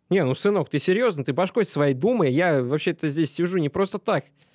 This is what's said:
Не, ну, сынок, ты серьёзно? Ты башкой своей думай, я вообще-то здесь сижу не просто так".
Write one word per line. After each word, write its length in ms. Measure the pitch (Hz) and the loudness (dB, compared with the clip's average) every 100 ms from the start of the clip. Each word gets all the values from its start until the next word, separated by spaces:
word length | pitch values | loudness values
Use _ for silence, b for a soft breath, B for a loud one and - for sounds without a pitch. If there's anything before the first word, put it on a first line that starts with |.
| _ | _
Не, 140 | 190 135 | 0 0
ну, 80 | 131 | 0
сынок, 340 | 202 208 143 | 0 0 0
ты 100 | 147 | -2
серьёзно? 440 | - 185 247 156 | 0 2 0 -2
Ты 100 | 135 | -4
башкой 320 | 135 180 - 202 | -2 -2 0 -2
своей 280 | - 143 | 2 0
думай, 380 | 131 180 247 151 | 2 0 2 2
я 300 | 131 180 143 | 2 2 2
вообще-то 460 | 123 151 185 170 156 | 0 -2 -2 -2 -4
здесь 240 | 143 160 | -2 -2
сижу 260 | - 175 185 | -2 -2 0
не 100 | 147 | -2
просто 300 | 175 196 202 | -2 -2 -4
так". 260 | - 175 - _ b | -2 -2 -4 _ b